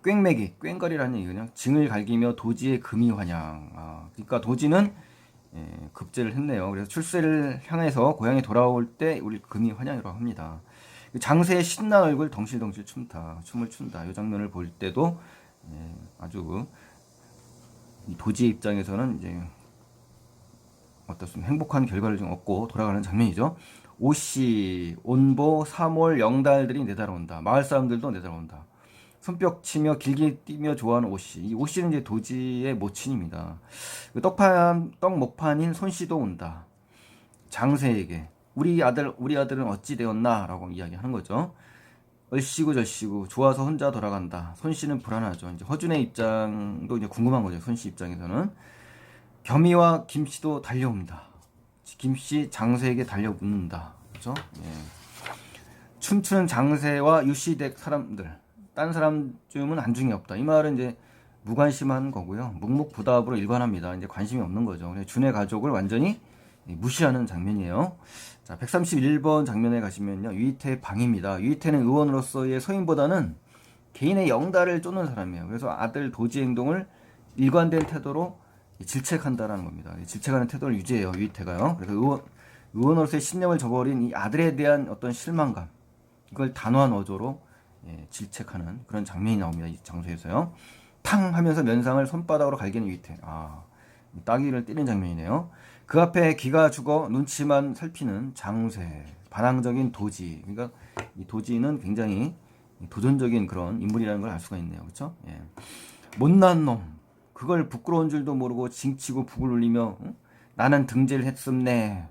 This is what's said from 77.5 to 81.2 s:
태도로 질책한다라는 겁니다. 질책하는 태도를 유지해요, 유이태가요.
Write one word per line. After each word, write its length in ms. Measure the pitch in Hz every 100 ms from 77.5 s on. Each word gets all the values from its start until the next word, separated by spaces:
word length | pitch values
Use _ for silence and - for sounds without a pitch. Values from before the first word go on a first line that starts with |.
| 170 170 160 151
태도로 520 | 156 139 147 175 - _ _ _ -
질책한다라는 800 | 95 135 135 160 147 120 110 101
겁니다. 320 | 85 80 82 85 87
질책하는 400 | 101 139 135 120
태도를 300 | 131 139 107
유지해요, 360 | 92 120 92
유이태가요. 600 | 92